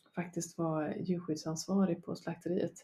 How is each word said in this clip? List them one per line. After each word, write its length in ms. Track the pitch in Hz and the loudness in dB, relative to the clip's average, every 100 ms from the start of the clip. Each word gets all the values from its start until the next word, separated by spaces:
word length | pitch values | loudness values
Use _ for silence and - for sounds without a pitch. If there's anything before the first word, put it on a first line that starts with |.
| _ | _
faktiskt 440 | - 175 - 165 - | -6 -6 -4 -6 -2
var 360 | 165 156 147 - | 0 2 0 -2
djurskyddsansvarig 1040 | 175 175 - 156 165 160 - 190 190 175 | 0 0 0 -2 -2 -4 2 4 4 4
på 120 | - 170 | -2 -6
slakteriet 560 | - 170 165 180 170 - | -4 -4 0 2 0 -2